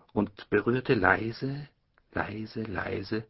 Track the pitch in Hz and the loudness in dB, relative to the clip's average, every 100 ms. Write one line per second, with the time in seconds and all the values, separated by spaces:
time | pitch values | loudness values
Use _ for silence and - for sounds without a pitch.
0 | _ - 101 - - 104 117 127 127 120 | _ -2 -2 -4 0 2 4 2 2 4
1 | 92 95 110 113 135 143 147 _ _ _ | 6 4 0 -6 -6 -6 -10 _ _ _
2 | _ - 87 107 110 120 110 90 95 98 | _ -6 -4 -6 -8 -8 -6 -4 -4 -6
3 | 98 110 - | -4 -6 -6